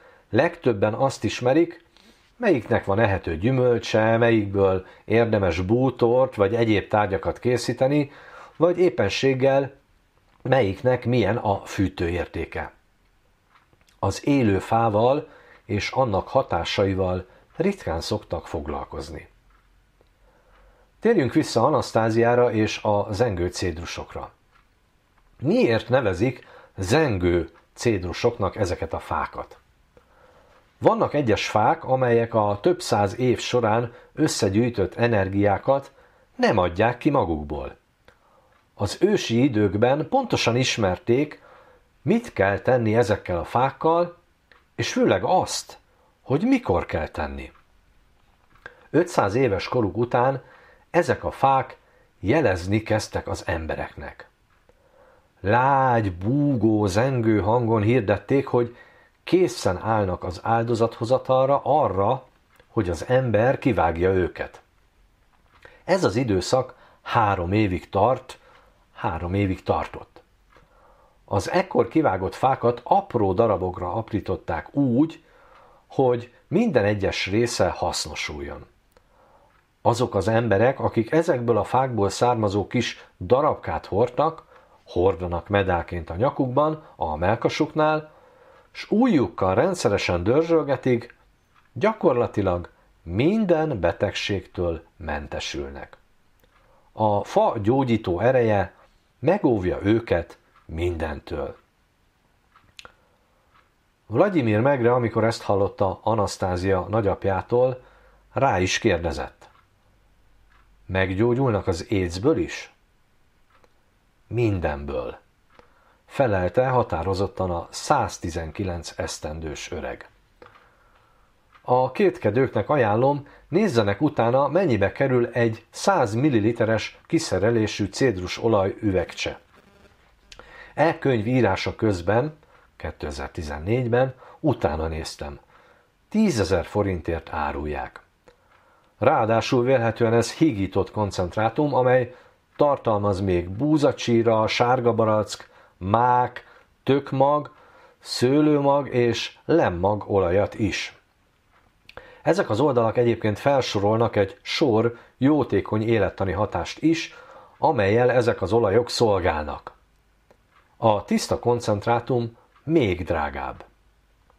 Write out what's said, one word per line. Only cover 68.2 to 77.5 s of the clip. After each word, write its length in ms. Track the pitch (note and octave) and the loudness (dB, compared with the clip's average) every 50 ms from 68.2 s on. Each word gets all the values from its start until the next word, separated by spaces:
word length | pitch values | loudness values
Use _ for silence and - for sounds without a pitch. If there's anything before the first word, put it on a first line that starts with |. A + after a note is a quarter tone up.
| - - - - _ _ _ - _ _ _ _ _ _ _ | -6 -14 -20 -20 _ _ _ -20 _ _ _ _ _ _ _
három 400 | - - G#2+ E2+ E2 E2+ F2 F#2 | -8 -6 -6 -6 -6 -6 -4 -2
évig 280 | G2+ G2+ F#2+ F2+ - | 0 0 0 -2 -4
tartott. 600 | - - - E2 E2 - - - - - _ - _ _ _ _ _ _ _ - _ _ _ _ _ _ _ _ _ _ _ _ _ | -2 -2 -2 -2 -2 -6 -10 -16 -18 -18 _ -20 _ _ _ _ _ _ _ -20 _ _ _ _ _ _ _ _ _ _ _ _ _
Az 260 | - G2+ G2 - - | -4 -2 -2 -2 0
ekkor 380 | - F3+ F#3 - - - A#2 - | 0 0 0 2 0 0 0 2
kivágott 460 | - D#3+ D3+ A2+ F#2+ F#2 F#2+ F2+ - | 2 2 2 2 0 0 -4 -6 -4
fákat 460 | - - C3 C3+ - - - - - - | 0 0 0 0 2 0 0 0 -2 0
apró 480 | - F3+ G3 F#3+ - - A#2 G2+ F#2+ | 2 2 2 2 0 -2 0 0 2
darabokra 600 | F#2 F#2+ A#2 A2 G2 E2+ F#2 F#2 F2 F2+ F2+ F2 F2 | 2 2 2 2 2 0 -2 -4 -6 -6 -8 -6 -6
aprították 800 | G2+ - - - G2 - - F#2 - - - D#2+ D#2+ - - - | -6 -6 -4 -4 -4 -4 -4 -6 -6 -6 -6 -8 -8 -8 -6 -2
úgy, 480 | C#3 C#3+ B2+ A2+ B2+ - - - - _ _ _ _ - - - - - - _ _ _ | 0 2 2 4 2 2 0 -2 -10 _ _ _ _ -20 -20 -20 -20 -20 -20 _ _ _
hogy 480 | _ - - C3+ B2 B2 A#2+ A2 - _ _ _ _ | _ -2 0 2 2 2 0 -4 -10 _ _ _ _
minden 360 | C3+ F#3+ B3 A#3 D3 A#2 G2 | 0 0 0 2 2 2 2
egyes 420 | G#2 G#2+ G2+ F#2 F2 - - - | 2 2 2 0 -2 -2 -2 -4
része 420 | F#2+ G2 A2 A#2+ A#2 | -2 0 0 0 0